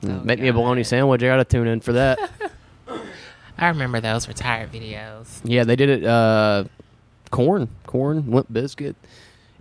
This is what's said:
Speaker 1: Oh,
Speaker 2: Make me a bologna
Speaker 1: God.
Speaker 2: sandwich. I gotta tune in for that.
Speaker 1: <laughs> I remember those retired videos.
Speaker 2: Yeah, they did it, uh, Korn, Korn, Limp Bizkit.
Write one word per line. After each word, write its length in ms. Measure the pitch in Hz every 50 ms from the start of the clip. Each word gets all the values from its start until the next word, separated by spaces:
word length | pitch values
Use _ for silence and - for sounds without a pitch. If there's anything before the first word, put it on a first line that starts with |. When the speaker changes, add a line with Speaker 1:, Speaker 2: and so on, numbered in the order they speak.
| -
Speaker 1:
Oh, 20 | 98 95 92 -
Speaker 2:
Make 160 | 117 120 107
me 100 | 131 127
a 40 | 117
bologna 280 | 117 117 123 123 123
Speaker 1:
God. 60 | 117
Speaker 2:
sandwich. 360 | - 120 127 139 139 131 117 123
I 40 |
gotta 160 | 127 131 131 123
tune 220 | - 135 120 117
in 120 | 113 113 110
for 120 | - 120 120
that. 260 | 123 135 135 127 - 403 - - - 427 339 - - - _ - _ _
Speaker 1:
<laughs> 680 | - 480 - - - - - - - - - - - -
I 100 | - 170 175
remember 300 | 165 147 131 123 123 113
those 260 | 110 110 110 117 -
retired 440 | - - - - 123 117 113 110 -
videos. 720 | - 113 113 107 104 104 110 110 107 110 117 - - - -
Speaker 2:
Yeah, 200 | 117 120 123 117
they 120 | 113 123
did 140 | 123 139 139
it, 160 | 135 98 78
uh, 600 | 113 117 117 113 110 110 107 107 107 101 101 95 - - - - _ _ _ _ _ _ _ _ -
Korn, 380 | - 127 123 160 202 190 123 - - - -
Korn, 420 | - - 127 135 143 156 156 143 117
Limp 200 | 117 135 - -
Bizkit. 440 | 113 113 131 139 - - 143 139 - - - - - - - - _ _ _ _ _ _